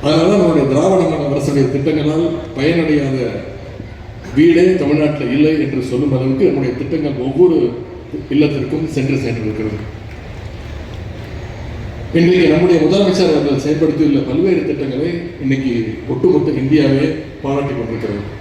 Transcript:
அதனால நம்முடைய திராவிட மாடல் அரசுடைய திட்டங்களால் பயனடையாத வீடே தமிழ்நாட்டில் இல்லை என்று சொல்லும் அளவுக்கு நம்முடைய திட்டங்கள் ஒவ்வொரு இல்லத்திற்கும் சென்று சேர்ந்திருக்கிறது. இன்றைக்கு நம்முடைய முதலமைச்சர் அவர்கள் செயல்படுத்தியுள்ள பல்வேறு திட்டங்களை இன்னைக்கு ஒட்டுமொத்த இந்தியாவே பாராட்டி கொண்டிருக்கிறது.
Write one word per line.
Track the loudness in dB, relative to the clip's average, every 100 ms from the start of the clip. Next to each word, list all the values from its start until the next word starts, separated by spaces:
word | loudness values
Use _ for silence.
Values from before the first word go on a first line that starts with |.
அதனால | 2 2 4 4
நம்முடைய | 4 4 2
திராவிட | 2 4 4 2
மாடல் | 0 -2 -2
அரசுடைய | 0 2 0
திட்டங்களால் | 0 0 0 0 0 0 -2 -8 -2
பயனடையாத | 0 2 2 2 2 -2 -4 -6 -10 -12 -14 -14 -14 -14 -16 -14 -6 4
வீடே | 6 8 6 4
தமிழ்நாட்டில் | 2 2 2 0 -2
இல்லை | 2 4
என்று | 4 0 -2 -2
சொல்லும் | 0 0 0
அளவுக்கு | 0 2 2
நம்முடைய | 2 -2 -4
திட்டங்கள் | -4 -4 -4 -4 -4
ஒவ்வொரு | 4 4 4 0 -2 -12 -14 -12 -12 -4
இல்லத்திற்கும் | 2 2 2 -4 -4 -4
சென்று | -2 0 0
சேர்ந்திருக்கிறது. | -2 -4 -4 -4 -4 -6 -8 -12 -14 -14 -14 -12 -12 -12 -12 -12 -12 -12 -12 -12 -12 -12 -12 -12 -12 -10 -10 -10 -4
இன்றைக்கு | 2 4 4 4
நம்முடைய | 4 4 4
முதலமைச்சர் | 4 4 2 4 2
அவர்கள் | 2 2 0
செயல்படுத்தியுள்ள | 0 0 2 2 2 2 0
பல்வேறு | 0 2 2 0
திட்டங்களை | -4 -4 -2 -4 -4 -8 -6
இன்னைக்கு | -2 0 0 -2 -2 -6 -6
ஒட்டுமொத்த | -2 0 2 0
இந்தியாவே | -2 2 2 4 2 0 -2 -8 -10
பாராட்டி | -4 -2 -2
கொண்டிருக்கிறது. | -4 -6 -6 -6 -6 -8 -12